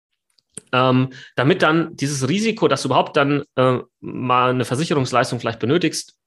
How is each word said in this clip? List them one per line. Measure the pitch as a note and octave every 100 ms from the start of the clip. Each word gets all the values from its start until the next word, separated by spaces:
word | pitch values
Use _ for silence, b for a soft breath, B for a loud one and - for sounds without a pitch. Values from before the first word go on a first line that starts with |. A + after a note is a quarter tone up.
| _ _ _ _ _ - -
Ähm, | B2+ C3 B2+ C3 B B B
damit | B2+ F#3
dann | D#3+ E3 E3 E3
dieses | C#3 C#3+ B2+
Risiko, | G3 A3+ A3 D3+
dass | C3+
du | C3+
überhaupt | C3+ - D3+
dann, | C#3 C#3+ - -
äh, | B2+ B2 - _
mal | - - B2 B2 B2+
eine | B2+ A#2
Versicherungsleistung | B2 E3 D3+ B2+ A#2+ C3 A#2+
vielleicht | A#2+ A2
benötigst, | A2+ E3+ E3 - - _